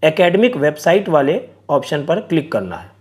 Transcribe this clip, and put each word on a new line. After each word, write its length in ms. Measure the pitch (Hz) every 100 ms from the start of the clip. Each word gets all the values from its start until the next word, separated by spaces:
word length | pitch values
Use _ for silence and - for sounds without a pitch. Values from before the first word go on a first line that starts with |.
एकेडमिक 540 | 156 156 175 180 240 247
वेबसाइट 520 | 147 147 - 185 196
वाले 320 | 156 139 185 - - _
ऑप्शन 340 | 143 185 151 139
पर 140 | 175
क्लिक 280 | 208 165 143
करना 240 | 110 95 87
है। 140 | - _